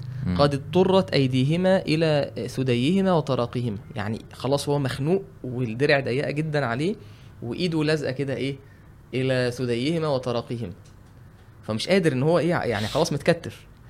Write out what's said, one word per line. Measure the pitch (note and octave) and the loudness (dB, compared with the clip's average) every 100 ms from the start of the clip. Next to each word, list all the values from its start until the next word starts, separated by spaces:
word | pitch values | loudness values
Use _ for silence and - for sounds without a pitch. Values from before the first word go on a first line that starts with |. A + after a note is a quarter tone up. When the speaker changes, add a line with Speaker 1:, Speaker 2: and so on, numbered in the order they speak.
| - - - | -10 -6 -2
Speaker 1:
مم. | F2+ | 2
Speaker 2:
"قد | C#3+ | 2
اضطرت | C#3 - F3+ F#3+ F#3+ F#3+ | 2 0 2 4 4 4
أيديهما | C#3+ C3 C3 C3 E3+ F#3 F#3+ | 2 2 2 2 2 4 2
إلى | - D#3 E3 D3 C#3 - A#2 | 2 2 2 2 0 -6 -6
ثديهما | - C3 A#2+ C3 F#3+ F#3+ | -2 0 2 2 2 4
وتراقيهما". | E3+ D3 B2 A#2+ C3 B2 G2+ - A2 | 2 2 0 0 -2 -4 -4 -8 -6
يعني | G#2 A2 - | -6 -6 -10
خلاص | - B2 C#3 D3 | -8 -2 0 0
هو | C#3+ | 0
مخنوق | C3 A#2 C#3 F#3+ G3 - | 0 -2 0 0 -2 -12
والدرع | B2+ B2 B2 A2+ D3 C#3+ | -8 -4 -4 0 2 2
ضيقة | B2+ B2 C3+ | 2 -2 -2
جدًا | C#3+ D#3 D3 C3 | -4 -2 -2 -2
عليه، | A#2+ D#3+ G#3+ - - - - | -2 -2 -4 -10 -20 -20 -12
وإيده | A#2 A#2 F3+ D#3+ | -8 -2 -2 0
لازقة | D3+ D#3 C3 | 0 0 -2
كده | B2+ C#3 C3 | -4 -4 -2
إيه، | C3+ C#3 - - - - - | -4 -6 -12 -20 -20 -20 -8
إلى | B2 C3 B2+ B2 | -2 0 2 0
ثديهما | A#2+ B2+ A#2 C3+ E3 D#3 | -2 -2 0 0 0 0
وتراقيهما، | C3+ B2+ A#2+ A2+ A#2+ G#2 - - - - - - - - - | 0 0 -4 -4 -6 -8 -10 -18 -20 -20 -20 -20 -20 -20 -16
فمش | - A2 - | -6 -4 2
قادر | G3 E3 | 2 2
إن | C3 | 2
هو | D3 E3+ | 2 2
إيه، | D#3 | 2
يعني | D#3 F2+ G#2 G#2+ | 0 0 -2 0
خلاص | C3 E3 | 0 0
متكتف. | C#3+ - E3+ - - - - - | 0 0 0 -2 -14 -20 -20 -20